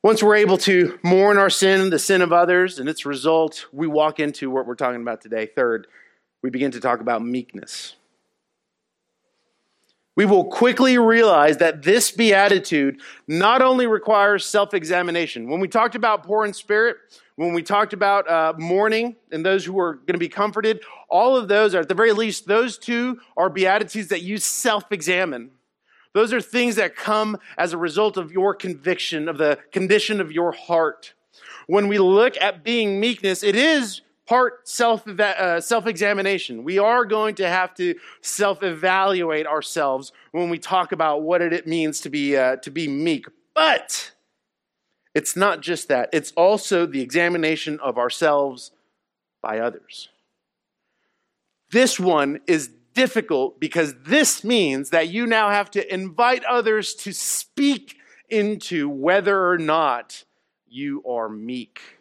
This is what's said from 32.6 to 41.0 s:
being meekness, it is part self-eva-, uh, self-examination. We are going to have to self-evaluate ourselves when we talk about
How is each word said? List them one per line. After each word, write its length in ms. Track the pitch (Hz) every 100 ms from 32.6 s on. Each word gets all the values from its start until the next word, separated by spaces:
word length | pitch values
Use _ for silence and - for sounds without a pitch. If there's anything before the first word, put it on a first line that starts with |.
being 360 | 202 233 208 196
meekness, 440 | 226 233 196 185
it 120 | 202
is 460 | 202 302 302 220 - _ _ -
part 340 | 247 247 247
self-eva-, 760 | - - 233 220 214 185 208 185
uh, 180 | 185 170
self-examination. 1040 | - 233 214 180 208 202 196 190 - 113
We 160 | 135 190
are 240 | 208 247
going 320 | 220 214 214
to 140 | 190 185
have 240 | 180 180
to 200 | - 180 170 - -
self-evaluate 1200 | - - 202 190 190 160 185 190 190 185 165 156
ourselves 680 | 156 151 - 165 143 131 135 _ _
when 180 | 160 175
we 80 | 170
talk 360 | - 190 175
about 280 | 165